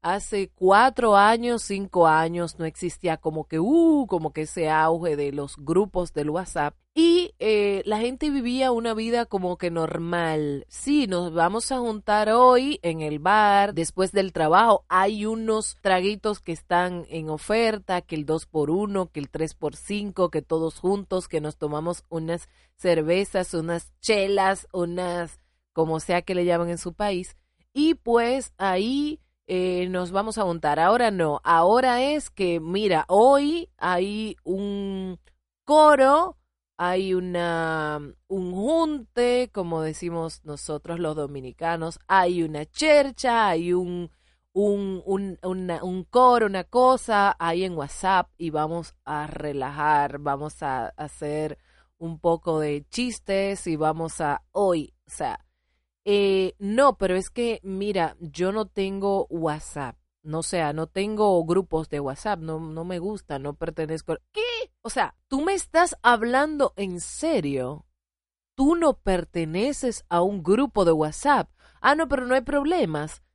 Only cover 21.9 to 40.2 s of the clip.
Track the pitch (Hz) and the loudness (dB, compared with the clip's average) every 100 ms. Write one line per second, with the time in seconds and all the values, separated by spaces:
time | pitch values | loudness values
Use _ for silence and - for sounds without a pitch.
21.9 | 175 _ 165 160 170 - _ _ _ 185 | -8 _ -8 -6 -6 -8 _ _ _ 2
22.9 | 165 156 180 196 190 180 170 160 170 - | 2 4 2 2 -2 -2 -4 -4 -6 -8
23.9 | _ - 214 196 202 190 196 - 185 175 | _ 0 0 2 2 2 0 -6 -4 -4
24.9 | 175 180 175 170 - _ _ _ - 160 | -2 -4 -4 -8 -12 _ _ _ -2 -2
25.9 | 160 - 175 175 185 175 170 170 175 175 | -2 -2 -2 0 0 2 2 0 -4 -8
26.9 | 170 208 185 180 - _ _ _ 269 311 | -4 -4 -4 -8 -18 _ _ _ 0 2
27.9 | 339 - 233 233 262 - _ 196 185 214 | 2 2 2 4 -2 -4 _ 0 0 0
28.9 | 269 294 311 _ _ - 185 185 180 180 | -2 -2 -6 _ _ -6 -2 -2 -2 -2
29.9 | 185 180 190 220 220 190 170 156 147 170 | -4 -2 -4 -4 -2 -2 -2 -2 2 4
30.9 | 233 233 190 160 147 - 165 175 233 254 | 4 2 2 0 0 4 6 6 6 4
31.9 | 240 269 302 - - 185 170 160 190 214 | 2 0 -2 -4 -4 -2 -2 -2 -2 2
32.9 | 175 - 196 240 277 285 339 - _ 175 | 0 4 6 8 6 4 -2 -6 _ -2
33.9 | 180 190 208 220 - - 190 202 202 196 | 0 -2 -4 -8 -10 -6 -4 -4 -6 -6
34.9 | 190 190 180 _ _ _ _ - 302 302 | -6 -8 -12 _ _ _ _ 2 6 8
35.9 | 285 262 294 359 - _ _ _ - 180 | 8 6 6 2 -4 _ _ _ -6 -2
36.9 | 185 190 185 180 175 175 165 160 160 151 | -2 -2 -2 -2 -4 -2 -2 -2 -4 -4
37.9 | 151 143 - _ 196 180 185 226 330 330 | -8 -10 -20 _ -8 -6 -4 -2 0 0
38.9 | 294 226 - 247 247 254 - 175 165 156 | -4 -8 -2 0 0 -2 -6 -6 -4 -4
39.9 | 156 175 170 | -6 -8 -6